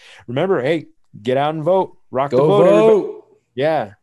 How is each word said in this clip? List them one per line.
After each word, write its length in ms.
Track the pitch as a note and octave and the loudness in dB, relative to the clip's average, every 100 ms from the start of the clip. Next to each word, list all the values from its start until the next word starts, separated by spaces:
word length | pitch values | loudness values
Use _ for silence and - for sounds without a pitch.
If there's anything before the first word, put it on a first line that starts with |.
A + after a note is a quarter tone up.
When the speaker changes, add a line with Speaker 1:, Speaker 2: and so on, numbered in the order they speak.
| - - - | -20 -20 -8
Speaker 1:
Remember, 340 | B2+ F#3 E3+ | -4 -2 -2
hey, 260 | B2+ E3+ - _ _ G#2+ | -2 -4 -8 _ _ -10
get 140 | A2 C3 | -4 -2
out 180 | D3 | -2
and 80 | D#3+ | -4
vote. 360 | D#3 F#3+ - - _ | -2 0 -2 -10 _
Rock 220 | B2+ C#3 | -6 -2
the 60 | B2 | 0
Speaker 2:
Go 100 | D3+ | 2
Speaker 1:
vote, 180 | G3+ F3+ | 4 4
everybody. 220 | G#3 A3 | 4 4
Speaker 2:
vote. 500 | G#3 - - - _ _ | 2 0 -10 -20 _ _
Speaker 1:
Yeah, 380 | A#2+ D3+ D3+ G#2 G2+ | -6 -2 -2 -6 -14